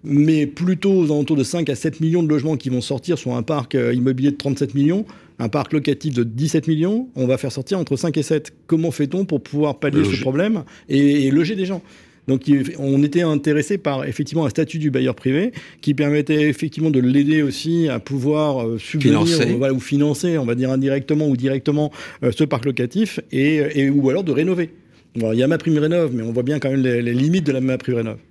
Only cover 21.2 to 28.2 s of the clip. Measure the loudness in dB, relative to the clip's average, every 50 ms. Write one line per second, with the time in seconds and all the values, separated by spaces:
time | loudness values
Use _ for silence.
21.2 | 2 2 0 0 0 0 -2 0 0 0 0 2 0 -2 -4 -10 -18 -18 -12 -4
22.2 | -2 -2 2 0 0 0 0 -2 -2 -2 -2 -2 -4 -2 0 -2 -2 -2 -2 -10
23.2 | -10 -4 -2 0 2 2 2 2 0 0 0 0 2 2 2 2 2 2 0 0
24.2 | 0 0 0 0 2 0 0 -2 -2 -4 -6 -20 _ _ -20 _ _ _ _ -4
25.2 | -2 0 2 2 2 2 2 0 0 0 0 2 2 2 2 2 0 0 -2 -4
26.2 | -6 -2 -2 -2 -2 -2 -2 -2 -2 -2 0 2 2 2 0 0 0 0 0 0
27.2 | 2 2 2 2 0 0 0 0 0 -2 -2 -2 -2 -2 -2 -2 -4 -6 -8 -12